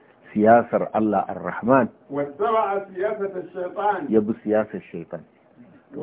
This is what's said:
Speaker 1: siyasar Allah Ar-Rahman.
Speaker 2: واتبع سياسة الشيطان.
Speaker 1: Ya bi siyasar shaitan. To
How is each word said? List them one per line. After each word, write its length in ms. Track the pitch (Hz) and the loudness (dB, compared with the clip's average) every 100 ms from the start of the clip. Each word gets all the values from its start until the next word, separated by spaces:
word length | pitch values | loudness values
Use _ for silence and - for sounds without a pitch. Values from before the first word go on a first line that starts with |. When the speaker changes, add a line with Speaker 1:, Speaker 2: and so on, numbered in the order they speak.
| _ _ - | _ _ -8
Speaker 1:
siyasar 540 | 107 107 117 110 107 90 | 2 6 6 6 -2 0
Allah 320 | 107 107 95 95 | 0 0 0 -2
Ar-Rahman. 600 | 92 87 - 113 131 113 - - | -6 -8 -4 2 4 2 -4 -10
Speaker 2:
واتبع 680 | 143 143 131 220 220 196 196 190 185 | -6 -6 -4 -2 0 0 -4 -6 -6
سياسة 360 | 208 196 196 180 | -4 -4 -6 -8
الشيطان. 720 | 165 190 180 202 202 190 139 | -12 -10 -10 -4 -2 -2 0
Speaker 1:
Ya 120 | 110 | 0
bi 100 | 104 113 | 2 -4
siyasar 360 | 107 107 107 95 - | 0 0 0 -6 -12
shaitan. 280 | 87 82 80 - _ _ - - - _ | -14 -12 -14 -16 _ _ -20 -20 -20 _
To 60 | - | -12